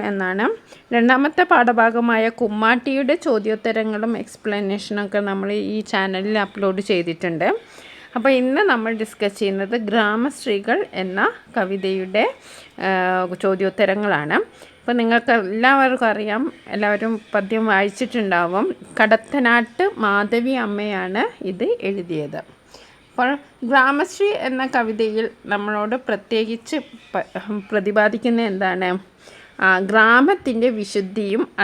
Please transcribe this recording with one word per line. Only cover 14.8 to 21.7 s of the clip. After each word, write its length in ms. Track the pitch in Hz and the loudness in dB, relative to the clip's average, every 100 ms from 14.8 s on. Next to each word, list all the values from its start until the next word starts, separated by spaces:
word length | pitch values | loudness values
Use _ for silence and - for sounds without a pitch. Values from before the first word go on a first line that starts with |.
അപ്പോൾ 160 | - 240 | -2 0
നിങ്ങൾക്ക് 320 | 226 233 240 | 2 2 2
എല്ലാവർക്കും 760 | 233 190 220 254 277 262 254 226 | 0 0 0 4 4 2 2 0
അറിയാം, 320 | 202 214 214 302 - - | 0 -2 -4 -4 -8 -8
എല്ലാവരും 380 | 208 208 202 226 220 - | -2 0 0 -2 -4 -2
പദ്യം 320 | 208 196 220 220 | -2 0 0 2
വായിച്ചിട്ടുണ്ടാവും. 960 | 196 202 - 254 240 202 175 170 190 370 - - - | 2 0 -2 -4 -2 0 0 0 0 -2 -4 -6 0
കടത്തനാട്ട് 840 | 214 220 - 285 240 240 233 - 392 - | 4 2 2 0 4 2 2 -2 -2 0
മാധവി 500 | 214 202 208 233 247 262 | 0 0 0 0 0 -2
അമ്മയാണ് 580 | 214 208 208 190 185 202 453 - 185 | -2 -4 -4 -4 -4 -2 -4 -4 -8
ഇത് 160 | 180 311 | -4 -2